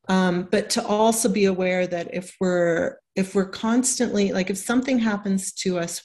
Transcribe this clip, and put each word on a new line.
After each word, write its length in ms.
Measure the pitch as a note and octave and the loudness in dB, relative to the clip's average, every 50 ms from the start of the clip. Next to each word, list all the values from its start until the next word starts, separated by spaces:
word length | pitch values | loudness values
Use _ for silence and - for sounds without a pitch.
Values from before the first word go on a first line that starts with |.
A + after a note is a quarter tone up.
| _ - | _ 0
Um, 400 | F#3+ F#3+ F#3 F#3 F3 F3+ F#3 - | 2 2 2 2 0 -2 -2 0
but 200 | - G3+ G3+ - | -2 -2 0 -2
to 160 | - A#3+ A3+ | -2 -4 -2
also 420 | - G#3 G#3 A3 A3+ A3+ A3+ - A#3 | 0 0 2 4 4 4 2 0 0
be 180 | F#3+ G#3+ G3 | 2 2 2
aware 400 | G3 F#3 F3+ F#3 F#3 F#3 F3+ F3+ | 2 2 2 0 0 0 0 0
that 280 | F3 F3 E3+ E3+ - - | -2 -4 -6 -6 -6 -8
if 200 | F3+ F3+ - - - | -10 -10 -10 -6 -2
we're, 560 | F#3+ F#3 F3+ F3 F3 E3+ E3 E3+ F3 - - - _ _ _ | 0 0 2 2 2 2 2 2 0 -2 -4 -8 _ _ _
if 180 | F#3+ F#3 F#3 - | -4 -4 0 0
we're 140 | G3+ F#3 F#3+ | 0 0 0
constantly, 840 | - - - A3+ A3+ B3+ B3+ - - - A#3+ G3+ - G#3 G3+ G3 | -4 -4 -2 2 2 2 2 2 0 0 -2 0 0 0 0 0
like, 180 | F3 F#3+ F#3 F#3+ | 0 0 -2 -2
if 60 | G3 | -4
something 420 | F#3+ - - A#3+ B3+ B3 C#4 C4 A#3+ | -4 -4 0 0 0 2 2 2 2
happens 540 | A3+ A3+ G#3 G3+ G3+ G3+ G3 F#3+ F#3+ - - | 2 0 0 -2 -2 -2 -2 -2 -2 -6 -8
to 240 | - - F#3+ F3+ F3 | -4 -2 -2 -2 -2
us 220 | E3+ E3+ - - - | -2 -4 -6 -8 -6